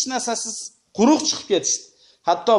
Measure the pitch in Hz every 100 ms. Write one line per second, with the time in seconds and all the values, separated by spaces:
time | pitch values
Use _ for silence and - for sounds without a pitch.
0 | 254 254 - 226 226 - - - _ -
1 | 233 302 - - - 185 - - - _
2 | _ _ - 233 240